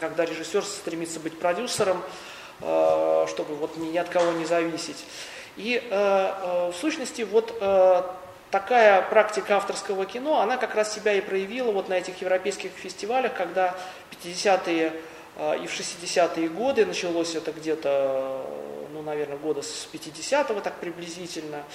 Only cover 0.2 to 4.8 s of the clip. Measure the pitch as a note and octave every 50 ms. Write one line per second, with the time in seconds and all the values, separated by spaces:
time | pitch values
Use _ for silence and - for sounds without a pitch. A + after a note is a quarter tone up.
0.2 | E3 E3 E3 D#3+ D#3 - - G3+ F#3 - - - - F3 E3 E3 E3 E3 D#3+ D#3+
1.2 | D#3 D#3+ D#3+ - - F3 F3 G3+ B3 A#3+ - - G#3 F#3+ F3+ F3 - - - -
2.2 | - - - - - - - - - D#2+ D#2+ D#2+ D#2+ D#2+ D#2 D#2 D#2+ D#2+ - D#3+
3.2 | D#3+ D#3+ D#3+ E3 E3+ D#3 D3+ C#3+ D#3 D#3+ - D#3+ E3 D#3+ D#3+ F3 E3+ E3+ - F3+
4.2 | F3 E3+ E3+ E3 D#3+ D#3 E3+ E3+ E3 E3 D#3+ -